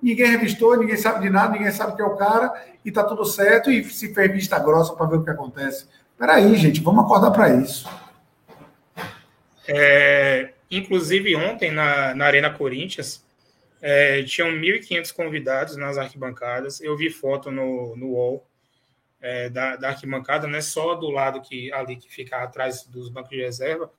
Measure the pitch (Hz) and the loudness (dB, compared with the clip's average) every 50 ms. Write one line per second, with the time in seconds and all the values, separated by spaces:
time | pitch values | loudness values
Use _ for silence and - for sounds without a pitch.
0 | 254 240 226 247 247 233 233 233 226 196 - - 226 233 247 233 220 214 220 - | -2 0 2 4 4 4 4 4 2 0 0 4 4 6 6 4 4 0 0 0
1 | - 214 - 190 190 196 190 196 220 220 214 208 208 196 - - 208 190 - - | 0 0 0 0 0 2 2 4 4 2 0 0 -2 -2 -2 -2 -4 -6 -4 -4
2 | 208 196 - - 196 208 226 226 247 254 - - - - - _ - 214 - 214 | -4 -2 -2 0 2 2 2 2 2 0 -4 -8 -14 -20 -20 _ -12 -6 -2 -2
3 | 202 - 226 214 208 - - 202 196 208 226 226 - 277 254 214 - - - - | -2 -2 -2 -4 -4 -4 0 2 4 6 6 6 4 2 0 0 0 -4 -10 -12
4 | 220 - - 202 190 190 190 190 - - 180 156 139 151 156 165 160 - - - | -12 -6 0 0 2 2 2 0 -2 -2 -2 0 2 4 4 4 2 0 -2 -4
5 | 165 156 165 160 156 160 139 139 139 127 - 139 139 135 - - - _ _ _ | -2 0 0 0 -2 -2 -6 -8 -8 -12 -10 -8 -8 -8 -8 -10 -14 _ _ _
6 | _ _ _ - - 147 160 - 202 208 226 190 160 151 - - - 170 202 - | _ _ _ -2 2 4 6 8 8 8 8 6 6 4 4 2 2 4 4 6
7 | - - 208 196 - - 202 220 208 147 127 127 135 - - - - - - - | 6 6 4 6 6 6 6 6 6 6 6 4 2 0 -4 -10 -12 -14 -16 -18
8 | - - - _ _ _ _ _ _ _ - - - - _ _ _ _ _ - | -20 -20 -20 _ _ _ _ _ _ _ -20 -20 -20 -20 _ _ _ _ _ -14
9 | - - - - - _ _ _ _ _ _ _ _ - 147 147 147 143 139 143 | -14 -14 -16 -18 -20 _ _ _ _ _ _ _ _ -4 0 4 6 6 8 8
10 | 143 143 143 139 139 139 135 131 131 131 - _ _ - 180 190 190 - 190 185 | 6 6 4 4 4 2 2 0 -2 -6 -12 _ _ -8 -6 -6 -2 0 0 0
11 | 165 151 180 196 196 208 165 151 165 202 226 226 190 160 151 151 151 143 143 139 | 0 2 0 0 2 0 0 0 0 -2 -4 -4 -4 -2 -2 0 0 0 0 0
12 | 135 135 127 135 143 143 143 143 143 147 147 - 147 131 127 135 165 190 - - | 0 -2 -2 0 2 2 4 2 2 0 -2 -4 -6 -6 -6 -6 -8 -10 -10 -12
13 | - - - - _ _ _ _ _ _ _ _ _ _ _ _ - 143 143 143 | -12 -12 -14 -16 _ _ _ _ _ _ _ _ _ _ _ _ -2 2 4 4
14 | 143 139 139 139 135 131 - - 170 165 165 156 160 180 208 226 220 - 175 170 | 4 4 4 0 -2 -4 -4 -2 -2 -2 -2 -2 0 0 0 -2 -4 -6 -6 -6
15 | 170 - - - 170 156 151 147 127 131 131 135 143 143 120 143 143 143 143 139 | -6 -6 -6 -6 -6 -6 -6 -6 -4 -4 -4 -2 -4 -6 -8 -8 -8 -6 -6 -6
16 | 131 127 - 139 131 127 117 - 120 120 120 127 135 139 139 - 156 151 151 147 | -8 -8 -10 -12 -12 -12 -10 -10 -10 -8 -8 -6 -8 -10 -10 -10 -8 -6 -4 -4
17 | 160 151 - - - 135 139 135 135 143 135 135 131 131 131 123 123 117 113 120 | -4 -6 -6 -6 -6 -4 -4 -4 -6 -8 -8 -6 -6 -6 -6 -6 -8 -10 -12 -12
18 | 131 131 127 123 123 123 135 139 - _ _ _ _ _ _ _ _ _ _ _ | -10 -6 -4 -2 -2 -2 -4 -6 -10 _ _ _ _ _ _ _ _ _ _ _
19 | _ _ _ _ - 123 123 123 123 123 123 127 131 131 127 127 131 135 135 135 | _ _ _ _ -12 -10 -8 -8 -8 -8 -8 -6 -6 -6 -6 -6 -8 -8 -8 -8
20 | - 135 135 131 127 - 143 151 156 147 147 156 151 - - 160 156 170 170 - | -10 -10 -10 -8 -6 -4 -4 -4 -4 -6 -8 -8 -8 -8 -6 -4 -4 -4 -4 -4
21 | 165 151 143 139 135 135 131 135 - - 135 127 123 131 139 135 127 120 127 120 | -6 -6 -4 -2 -2 -4 -4 -6 -12 -14 -14 -14 -12 -10 -8 -8 -8 -10 -12 -16
22 | _ _ - - 127 - 135 123 123 127 - 131 131 127 127 - - _ 117 123 | _ _ -18 -18 -14 -10 -10 -10 -10 -10 -8 -6 -6 -6 -6 -8 -14 _ -18 -16
23 | 123 120 120 131 123 - 135 127 127 123 120 113 131 147 160 165 160 - _ | -16 -16 -14 -16 -16 -12 -10 -8 -8 -8 -8 -6 -6 -6 -6 -6 -8 -12 _